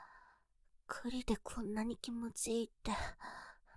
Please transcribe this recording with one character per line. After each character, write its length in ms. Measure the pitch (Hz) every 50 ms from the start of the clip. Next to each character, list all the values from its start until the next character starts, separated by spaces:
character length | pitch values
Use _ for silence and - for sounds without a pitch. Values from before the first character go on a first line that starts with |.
| - - - - - - - - _ _ _ _ - - - - _
栗 380 | - - - - 240 240 254 -
で 140 | - 220
こ 240 | - - - - 240
ん 120 | 220 196 214
な 80 | 214 220
に 140 | 233 233
気 140 | - - -
持 180 | 233 233 233 226
ち 280 | - - - 233 226 233
い 40 | 226
い 20 |
っ 40 | - - _ -
て、 80 | 226 208 - - - - - - - - - - - - - - - -